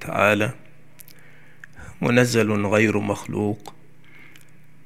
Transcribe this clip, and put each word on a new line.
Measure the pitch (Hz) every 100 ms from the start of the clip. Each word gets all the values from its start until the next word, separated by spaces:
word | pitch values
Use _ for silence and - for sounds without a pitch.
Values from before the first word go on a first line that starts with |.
تعالى | - - 101 104 107 - - - - - - - - - - - - - - -
منزل | 135 123 123 113 107 104 101
غير | 104 110 104
مخلوق، | 104 101 - 101 104 107 - - - - - - - - - - - -